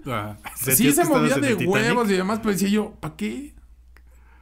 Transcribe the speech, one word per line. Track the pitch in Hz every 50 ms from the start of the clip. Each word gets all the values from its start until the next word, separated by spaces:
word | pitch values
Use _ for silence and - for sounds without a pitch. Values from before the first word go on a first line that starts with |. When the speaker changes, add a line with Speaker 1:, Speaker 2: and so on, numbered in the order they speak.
| - -
Speaker 1:
Ah, | 123 107 104 107 104 - - - -
Speaker 2:
sí | - -
Speaker 1:
¿sentías | 135 131 -
Speaker 2:
se | 226
Speaker 1:
que | 277 285 330 349
estabas | 320 294 254
Speaker 2:
movía | 240 240 262
Speaker 1:
en | 277
Speaker 2:
de | 285 262
Speaker 1:
el | 220 180
Titanic? | - 175 196
Speaker 2:
huevos | 208 220 233 240 247 233 202
y | 196
demás, | 180 185 190 220 214
pero | 220 220
decía | 196 175 202 196
yo, | 208 214 208 214 - -
¿pa' | - 156 -
qué? | - 208 214 226 262 285 302 - - - - - - - - - - - - - - - - - -